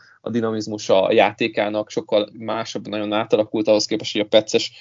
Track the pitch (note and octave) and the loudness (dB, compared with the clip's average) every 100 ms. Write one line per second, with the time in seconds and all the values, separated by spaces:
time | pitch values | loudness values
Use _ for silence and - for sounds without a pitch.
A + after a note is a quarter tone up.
0 | _ _ - A#2 A2+ A2 G#2 G#2+ - F#2+ | _ _ -6 -2 -2 -4 -6 -6 2 4
1 | G2 A2 G2+ G#2+ A#2 A2 G#2 G#2+ G#2+ - | 4 4 4 2 -4 -2 -2 -4 -6 -8
2 | G#2+ G#2+ G#2 - A2 A2 A2+ A2 G2+ G#2+ | -2 -2 -2 -6 -8 -6 -6 -10 -8 -6
3 | G#2 G#2 A2+ A2+ G#2+ A2+ G#2+ G#2+ - G#2+ | -4 -4 0 0 0 0 2 2 2 -4
4 | - G#2+ G#2 A2 - A#2 - - | -4 -4 2 2 2 0 -2 -10